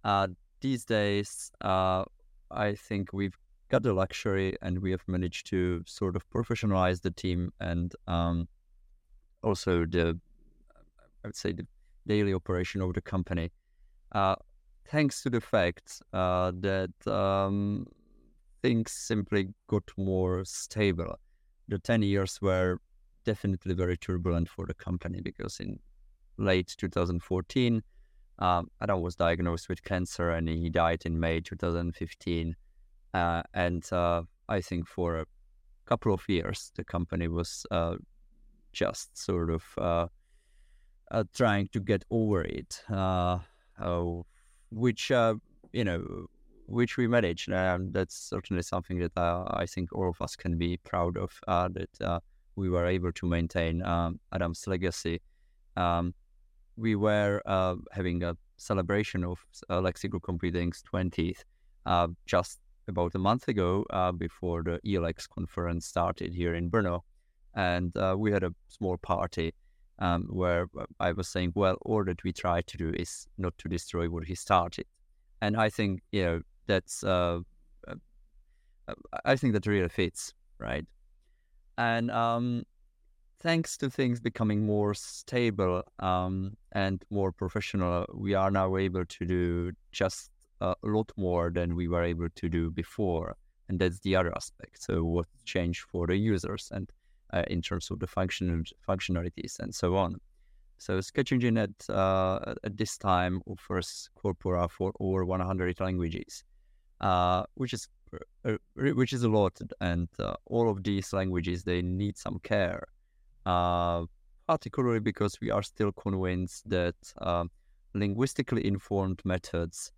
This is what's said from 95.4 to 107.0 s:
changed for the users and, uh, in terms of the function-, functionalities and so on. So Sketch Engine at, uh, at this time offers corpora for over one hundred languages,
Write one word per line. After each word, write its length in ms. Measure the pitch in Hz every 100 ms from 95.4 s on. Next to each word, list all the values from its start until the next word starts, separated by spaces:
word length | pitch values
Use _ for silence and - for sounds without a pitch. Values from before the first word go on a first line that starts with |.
changed 380 | - 92 87 85 -
for 160 | 90 85
the 80 | 95
users 540 | 107 98 92 101 -
and, 180 | 101 95 - _ _ _
uh, 100 | 90 -
in 140 | 87
terms 300 | - 90 -
of 80 | 95
the 80 | 90
function-, 560 | - 92 - 90 85 82 - -
functionalities 720 | 95 - 87 87 - - -
and 160 | - -
so 220 | 90 92
on. 180 | 90 90 - _ - - - _
So 240 | - 95
Sketch 320 | 98 - 131
Engine 240 | 131 120 113
at, 320 | 104 - -
uh, 640 | - 95 95 92 92 - -
at 140 | 107 101
this 200 | 110 -
time 440 | 101 90 90 90 -
offers 640 | 92 - 92 87 - - -
corpora 540 | 101 90 92 90 87
for 240 | - 95 -
over 240 | 95 92 90
one 160 | 92
hundred 380 | 92 95 90 87
languages, 640 | 92 92 85 82 - - - - _ - _ _